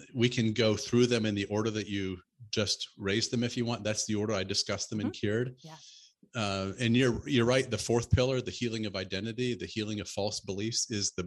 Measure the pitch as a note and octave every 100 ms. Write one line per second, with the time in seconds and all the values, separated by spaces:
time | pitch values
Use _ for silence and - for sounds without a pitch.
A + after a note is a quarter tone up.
0 | - C3 B2 B2+ A2+ G#2+ A2 G#2 - A#2+
1 | B2 A#2+ A2 G2+ G2 G#2 A2 G#2+ G2+ G2+
2 | F#2+ F2+ - _ G#2+ - G2 - - -
3 | G2 G#2 - B2 A#2+ B2 A#2 A#2 G#2 G#2+
4 | - G#2+ G#2+ G2+ F#2+ G2+ - G2 - G#2+
5 | A#2 - G#2 A2 B2+ - D#3 D#3+ - -
6 | - _ _ A#2+ G#2 G2 F#2+ G2 A#2+ A#2+
7 | C3 G#2 D3 C3+ A#2 C3 C3 G#2+ - A#2
8 | A2+ - B2+ C3 A#2 - A#2+ A2+ G#2+ F#2+
9 | F#2+ F#2+ G#2+ A2+ B2+ A#2 E2+ - G#2+ G#2
10 | F#2+ - G2+ G2 - F#2+ A2 A#2 - G#2+
11 | G2 -